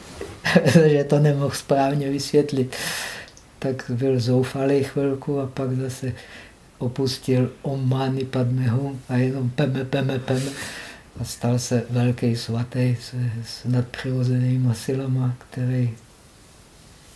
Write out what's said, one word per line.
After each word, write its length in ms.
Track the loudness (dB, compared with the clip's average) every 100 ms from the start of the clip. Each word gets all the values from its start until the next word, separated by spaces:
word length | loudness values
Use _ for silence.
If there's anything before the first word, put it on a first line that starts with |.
| -18 -14 -14 -8 2 4 6
<laughs> 240 | 8 8
Že 140 | 6
to 160 | 4 4
nemohl 360 | 6 4 0 -2
správně 540 | 0 2 2 2 0
vysvětlit. 680 | -2 2 2 4 2 -2 -2 -6 -6 -8 -10 -16 -20 -20 -6
Tak 260 | -4 -4 -4
byl 300 | 0 2 2
zoufalý 640 | 4 2 2 0 2 2
chvilku 560 | 2 0 0 -2 -2 -2
a 80 | -2
pak 280 | -4 -2 -2
zase 380 | -4 -4 -6 -8 -12 -20 -20 -20 -20 -8
opustil 760 | -6 -2 -2 -2 0 2 2 -2
Om 280 | -6 -2 0
Mani 360 | 0 0 -2 -2
Padme 420 | -2 0 0 0
Hum 340 | 0 -2 -6 -4
a 60 | 0
jenom 340 | 0 0 -2
peme, 360 | 0 0 0 -2
peme, 340 | -2 0 -2
peme. 320 | -2 -2 -2 -6 -10 -12 -16 -18 -16 -10
A 40 |
stal 360 | -10 -4 -2 0
se 240 | 0 -2 0
velký 460 | 0 2 2 0 -2
svatý 600 | -2 -4 -4 0 0 0
s, 120 | -4 -4 -4 -4 -8
s 200 | -8 -2
nadpřirozenýma 1080 | 0 0 -6 -4 0 2 2 2 2 2
silama, 640 | 0 -2 -2 0 0 0 -4 -8
který 440 | -6 -2 0 0 -2 -12 -20 -20 -20 -20 -20 -20 -20 -20 -20 -20